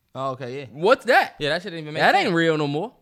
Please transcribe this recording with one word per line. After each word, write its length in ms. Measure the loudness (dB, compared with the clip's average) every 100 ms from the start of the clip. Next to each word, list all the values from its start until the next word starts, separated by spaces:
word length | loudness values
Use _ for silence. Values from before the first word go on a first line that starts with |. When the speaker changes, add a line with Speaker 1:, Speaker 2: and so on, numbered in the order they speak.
| _
Speaker 1:
Oh, 160 | -8 -8
okay, 300 | -8 -10 -12
yeah. 60 | -12
Speaker 2:
What's 320 | 0 2 2 2
that? 280 | 2 0 -2
Speaker 1:
Yeah, 120 | -4
that 120 | -2
shit 100 | -6
didn't 80 | -12
even 100 | -8
make 80 | 0
Speaker 2:
That 120 | 4
Speaker 1:
sense. 120 | 4 2
Speaker 2:
ain't 80 |
real 220 | 2 2 2
no 100 | 0
more. 260 | -2 -6 -12